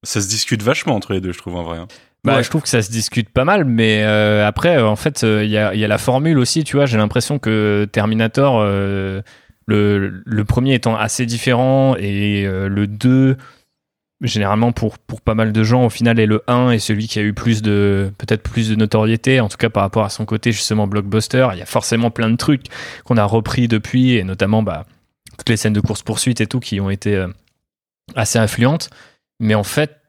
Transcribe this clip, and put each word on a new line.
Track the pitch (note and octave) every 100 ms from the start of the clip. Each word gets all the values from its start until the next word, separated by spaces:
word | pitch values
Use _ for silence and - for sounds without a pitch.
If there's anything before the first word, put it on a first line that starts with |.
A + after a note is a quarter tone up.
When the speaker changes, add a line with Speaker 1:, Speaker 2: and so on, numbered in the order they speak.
Speaker 1:
Ça | - A2
se | G2
discute | G#2 - A#2
vachement | G#2 C#3+ - A#2
entre | -
les | G2
deux, | F#2
je | F2
trouve, | - F2
en |
vrai, | E2+ E2
hein. | E2+ - _ _ -
Speaker 2:
Bah, | A#2
Speaker 3:
Ouais. |
Speaker 2:
je | A#2+
trouve | D#3+
que | -
ça | B2
se | G2+
discute | A2+ G#2+ - A2
pas | - C#3
mal, | G#3
mais, | D3 A#2 A2+ G#2+
euh, | G#2+ G#2+ G#2+ G#2 G#2
après, | G#2 E3+ E3
euh, | A2
en | G#2+
fait, | - C#3
euh, | A2+ G#2+ G#2+
il |
y | G#2+
a, | G#2+
il | G2+
y | G#2+
a |
la | G#2+
formule | - B2+ D#3 D3+
aussi, | B2 - D3+
tu | C#3+
vois. | C#3+
J'ai | A2
l'impression | G#2+ B2 A#2 D3
que | - A2 G#2+ G#2 G#2
Terminator, | - G#2 A2 A2 A#2+ C#3 A#2+
euh, | G#2 G2 G2 G2 F#2+ F#2+ G2 - _ _ -
le, | G#2 G#2 G2+ G2 F#2 A2+
le | A2
premier | G#2 - C3
étant | C3 A#2 A2
assez | A2 - B2
différent | A#2 A#2+ A#2+ C3 C3+ C3+ B2
et, | G2+ G2+ G#2 G2+ G2
euh, | F#2+ G2
le | G2 G#2
deux, | G#2 B2+ B2+ C3 C3 - _ _ _ _ _ _ _
généralement | B2 G#2+ G2+ G#2+ A#2+
pour, | A#2 A2 -
pour | _ A2
pas | - A2
mal | A2
de | G#2+
gens, | A2 B2 B2
au |
final, | - A#2 A#2
est | G#2+
le | G#2+ -
un | B2 B2+
et | A#2
celui | - G#2 A2
qui | -
a |
eu | G#2
plus | G2+ - A2
de, | G#2+ G#2 G2+ G2 G2 G2+
peut-être | - A#2+
plus | - - A2
de | G#2+
notoriété, | G#2+ A2 A2 A2+ C3 C3
en | G#2+
tout | -
cas | A2+
par | G#2+
rapport | G2 A2+
à | G#2
son | - A2
côté | G#2+ -
justement | G#2+ - G#2+ G#2
blockbuster. | G#2 G2 G#2+ - B2+ B2+
Il | F#2
y |
a | F2+
forcément | - - A#2 A#2
plein | A2+ A2+
de | A#2+
trucs | - C#3+ - - - - -
qu'on | A#2+
a | G2+
repris | A2 G#2+ - A#2+
depuis, | A2+ - C3 B2+ B2
et |
notamment, | F#2+ F#2 G2 G#2+
bah, | G#2+ D#2 D2+ _ _ _ - -
toutes | -
les | A2+
scènes | A2
de | G#2
course-poursuite | - G#2 - A2 - A#2
et | G#2+
tout | B2+
qui | - G2
ont | G2
été, | G2 - G2+
euh, | F#2 F#2 _ _ _ _ _ _ - -
assez | A2 -
influentes. | A2 - A#2+ D#3 - - - _ _ _
Mais | A2
en | G#2+
fait | G2+ - D3+ _